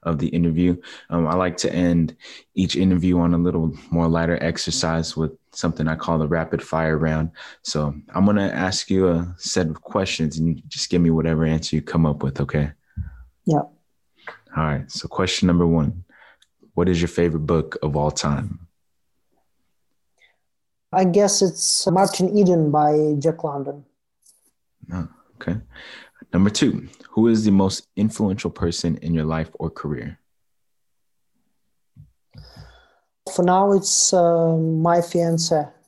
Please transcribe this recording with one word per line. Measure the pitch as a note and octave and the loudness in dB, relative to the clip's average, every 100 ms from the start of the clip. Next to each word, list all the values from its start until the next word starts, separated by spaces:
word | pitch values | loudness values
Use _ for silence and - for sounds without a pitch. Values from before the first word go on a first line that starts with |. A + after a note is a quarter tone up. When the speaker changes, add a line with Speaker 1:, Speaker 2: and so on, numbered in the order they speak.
Speaker 1:
of | E2+ D#2 | -2 -2
the | D#2+ | 0
interview. | E2+ E2+ D#2+ F2+ F2 - - - | 0 0 2 2 0 -6 -20 -4
Um, | E2+ D#2+ | -2 0
I | F2+ | 2
like | F2+ E2+ | 0 -2
to | - | -4
end | E2+ F2 E2+ D#2+ - - - _ - | 0 2 2 0 -4 -20 -20 _ -2
each | F#2+ - | -2 2
interview | F#2+ F2+ F2+ F2+ | 2 2 2 2
on | F2 | 2
a | E2+ | 2
little | F2 E2+ D#2+ D#2+ - | 2 0 -2 -4 -4
more | E2+ E2 | 0 2
lighter | E2 E2 - | 2 0 0
exercise | E2 E2 - E2 E2 E2 E2 - | -2 -4 -6 -2 -2 -2 -4 -4
with | D#2+ - _ | -4 -6 _
something | - F2 D#2+ D#2 | -4 -4 -2 -4
I | D#2+ | -2
call | - D#2+ | -2 -2
the | D#2 | 0
rapid | E2 D#2+ D#2+ | -2 -2 -6
fire | - D#2+ D#2+ D#2 | -4 -2 0 0
round. | D#2+ D#2 E2 - - - | 0 0 -4 -6 -20 -16
So | - D#2 D2+ C#2+ - | -8 -4 -4 -6 -6
I'm | F2+ G2 | 2 2
gonna | G#2 G2 | 2 0
ask | - F#2 F#2+ - | -2 -2 -4 -2
you | F#2+ F#2 | 2 2
a | E2+ F2 F2+ | 2 -2 -8
set | - - D#2+ | -4 -2 -2
of | D2+ | -4
questions | - G#2+ F#2+ - D#2 D#2 | -6 -4 -2 -2 -4 -2
and | E2 D2+ | -2 -2
you | - | -8
just | - - | -10 -2
give | F2 | 2
me | E2+ | 2
whatever | D#2+ D#2+ D#2+ D#2+ | 2 0 0 0
answer | D#2+ - D#2 | 0 -2 -4
you | |
come | - E2+ D#2 | -2 0 0
up | D2 | 0
with, | C2+ C2+ | -4 -4
okay? | C#2 D#2 D2 - _ - - - - _ - | -4 -2 -2 -6 _ -12 -10 -12 -20 _ 0
Speaker 2:
Yeah. | D3 - _ _ _ _ _ - - _ - | 0 0 _ _ _ _ _ -20 -20 _ -4
Speaker 1:
All | D#2 | -2
right, | C#2+ C#2 | -2 -6
so | - - | -12 -8
question | - F#2 - F#2 | -4 -2 0 2
number | F2 E2+ | 4 4
one, | E2 D2 F2 - _ - _ _ _ _ | 2 0 -4 -14 _ -20 _ _ _ _
what | - F2+ | 0 2
is | E2+ | 2
your | E2+ | 0
favorite | - E2+ D#2 D2+ | 0 0 0 0
book | E2 D#2 - | 0 0 -4
of | D#2 D2 | -4 0
all | D2 | -2
time? | - D#2 C#2+ - - E2+ _ _ _ _ _ _ _ _ _ _ _ _ _ _ _ _ _ _ _ _ _ _ | -2 -2 -2 -4 -10 -16 _ _ _ _ _ _ _ _ _ _ _ _ _ _ _ _ _ _ _ _ _ _
Speaker 2:
I | F3+ F#3 | 2 4
guess | F3+ G3+ - | 4 4 4
it's | F#3+ E3 - - - | 0 0 -2 -2 0
Martin | F3+ G3 - F#3 G#3 | 2 2 2 0 4
Eden | F#3 E3+ D3+ | 4 4 2
by | D3+ D3+ D3+ D3+ D3 | 2 4 4 2 2
Jack | D#3 D#3+ | 0 -2
London. | D#3 C#3 C#3 C#3+ C#3 _ _ _ _ _ _ _ _ _ - | -6 -6 -8 -10 -18 _ _ _ _ _ _ _ _ _ -12
Speaker 1:
Oh, | F2 - _ _ _ | -10 -10 _ _ _
okay. | - G2+ - - - - - _ - | -8 -6 -8 -20 -20 -20 -20 _ -4
Number | F2+ G2 | 2 2
two, | G#2+ C3+ - - - - | 2 0 0 -8 -20 -6
who | - A2+ | 2 4
is | A2+ G#2+ | 4 4
the | |
most | G2 F#2+ - _ - | 4 4 -2 _ -2
influential | G#2+ - G#2+ G2 E2+ | -2 0 -2 -2 -6
person | - E2+ E2 F2 D2+ | -2 -4 -2 -2 -4
in | D#2+ | -2
your | E2 D#2 | -2 0
life | D#2+ D#2+ - | -2 -4 -6
or | D#2+ | -8
career? | - D2+ C2+ C#2+ - _ _ _ _ _ _ _ _ _ _ _ _ _ _ _ _ _ _ - _ _ - - - - - _ _ _ _ - - | -8 -8 -8 -8 -14 _ _ _ _ _ _ _ _ _ _ _ _ _ _ _ _ _ _ -20 _ _ -20 -20 -20 -20 -20 _ _ _ _ -8 0
Speaker 2:
For | |
now, | F3+ F#3 G3+ | 2 4 4
it's, | G3 G3 - - | 2 2 0 2
uh, | F#3 E3+ E3+ E3 D#3+ | 4 4 4 2 2
my | D#3+ D#3+ E3 F3 | 0 0 2 2
fiance. | E3+ F3 E3+ E3 E3 D#3+ C#3+ _ | 0 0 0 0 0 0 -2 _